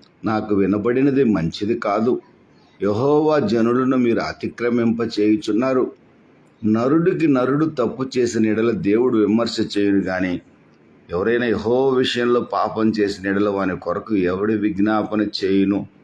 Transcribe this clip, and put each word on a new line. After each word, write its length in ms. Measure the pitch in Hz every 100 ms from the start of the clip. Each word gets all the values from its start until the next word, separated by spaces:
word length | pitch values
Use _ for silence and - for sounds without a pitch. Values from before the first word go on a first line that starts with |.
| - _ 98
నాకు 300 | 107 101 101
వినబడినది 680 | 95 104 113 127 139 135
మంచిది 560 | 123 95 82 - 104 113
కాదు. 420 | 107 104 117 - - _ _ _ _ -
యెహోవా 580 | 98 104 139 151 156 151
జనులను 580 | 104 113 117 123 131 131
మీరు 220 | 120 98
అతిక్రమింప 1000 | 78 - 104 - 120 120 117 113 113 107
చేయుచున్నారు." 720 | 107 107 110 107 131 131 113 - - _ _ _ _ _ 107
నరుడికి 640 | 113 127 165 175 165 160
నరుడు 380 | 127 127 143 156
తప్పు 400 | 151 110 117 131 127
చేసిన 280 | 117 110 110
ఎడల 260 | 107 117
దేవుడు 460 | 98 98 110 127 113
విమర్శ 400 | 101 113 113 - 104 104
చేయడు, 220 | 101 98
కానీ 420 | 90 92 92 90 - _ _ _ _ - -
ఎవరైనా 360 | 90 104 117 120
యెహోవా 520 | 95 110 123 131 127
విషయంలో 420 | 127 120 120 120
పాపం 500 | 107 98 101 107 110
చేసిన 380 | 107 101 98 98
ఎడల, 220 | 98 104
వాని 260 | 98 95 87
కొరకు 380 | 87 92 - 101
ఎవడి 420 | 90 92 107 110
విజ్ఞాపన 640 | 104 95 107 107 101 107
చేయును 640 | 104 - 95 98 98 98 101 -